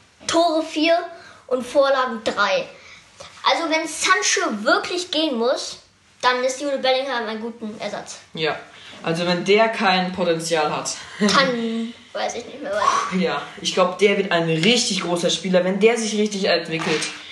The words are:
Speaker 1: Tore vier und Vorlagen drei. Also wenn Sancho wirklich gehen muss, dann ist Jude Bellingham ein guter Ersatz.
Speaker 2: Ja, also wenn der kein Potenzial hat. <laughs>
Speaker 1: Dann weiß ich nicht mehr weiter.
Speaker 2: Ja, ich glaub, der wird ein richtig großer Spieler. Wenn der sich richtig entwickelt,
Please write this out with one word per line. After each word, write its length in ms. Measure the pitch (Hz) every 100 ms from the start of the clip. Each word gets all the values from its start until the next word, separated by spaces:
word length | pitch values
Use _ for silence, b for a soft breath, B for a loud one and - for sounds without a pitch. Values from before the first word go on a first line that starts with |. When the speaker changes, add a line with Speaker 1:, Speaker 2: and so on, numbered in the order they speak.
| _ _ -
Speaker 1:
Tore 360 | 330 339 320
vier 340 | 320 311 320 339 349 B B B -
und 180 | 254 233
Vorlagen 560 | 294 269 269 247 226
drei. 420 | 240 202 202 185 - B B B B B B B
Also 260 | - 285 320
wenn 180 | 311 320
Sancho 760 | - - 381 403 403 339 208
wirklich 480 | 233 392 - 359 -
gehen 260 | 302 311 233
muss, 420 | 240 349 - - - _ _ _
dann 220 | 247 254
ist 180 | 254 262
Jude 180 | 294 269
Bellingham 480 | 254 262 277 240 220
ein 140 | 220
guter 260 | 233 226 220 214
Ersatz. 400 | 208 196 - - -
Speaker 2:
Ja, 240 | 160 156 - - B B B
also 240 | 170 165 175
wenn 180 | 175 170
der 240 | 208 226
kein 440 | 220 208 185 180
Potenzial 640 | - 175 165 160 165 - 139
hat. 200 | - - -
<laughs> 120 | -
Speaker 1:
Dann 720 | 208 196 262 240 226 226 226 - -
weiß 220 | 208 214 226
ich 100 | 233
nicht 180 | 262
mehr 80 | 196
weiter. 500 | 202 - - - 185
Speaker 2:
Ja, 200 | 165 147 - -
ich 140 | 175 -
glaub, 240 | 185 185
der 180 | 202 196
wird 140 | 190
ein 140 | 170 165
richtig 560 | 160 185 240 - 185
großer 280 | 175 175 175
Spieler. 340 | - 190 180
Wenn 160 | 180 196
der 180 | 220 233
sich 200 | 214 208
richtig 280 | 214 196 196
entwickelt, 640 | 170 160 160 175 151 - - B